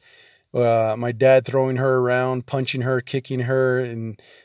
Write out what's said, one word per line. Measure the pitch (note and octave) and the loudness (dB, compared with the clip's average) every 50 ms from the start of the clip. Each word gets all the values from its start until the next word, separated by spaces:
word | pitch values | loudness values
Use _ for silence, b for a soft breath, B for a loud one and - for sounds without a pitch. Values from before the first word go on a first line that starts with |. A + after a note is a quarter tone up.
| b b b b b b b b b b - | b b b b b b b b b b -2
uh, | B2 A#2+ A#2 A2+ A2+ A2+ A2 A2 | 0 2 2 2 2 2 0 -2
my | A#2 A#2+ A#2+ | -2 -4 -6
dad | A#2 G#2+ C3 C3 C3 C3 A#2+ | -2 2 4 6 6 6 4
throwing | - B2+ C3+ C3 C3 C3 | 2 0 0 0 0 0
her | B2 C3+ C3+ C3 | 0 0 0 2
around, | B2+ B2 B2 B2 B2+ B2+ C3 C3 B2+ B2 | 2 2 2 0 0 0 -2 -2 -4 -6
punching | - - C3+ C3 - - C3 | -4 -4 -4 -4 -4 -4 -4
her, | A#2 C3+ C3 C#3+ | -2 -2 -2 -2
kicking | C3 - - C3+ - - C3+ B2+ | -4 -4 -6 -6 -6 -4 -6 -4
her, | A#2+ B2 C3+ C3 C3 C3 B2+ B2+ | -2 -2 0 0 2 2 0 -2
and | B2+ A#2+ A#2 A2+ A2+ A2+ G#2+ b b b b b | -2 -4 -6 -8 -10 -10 -12 b b b b b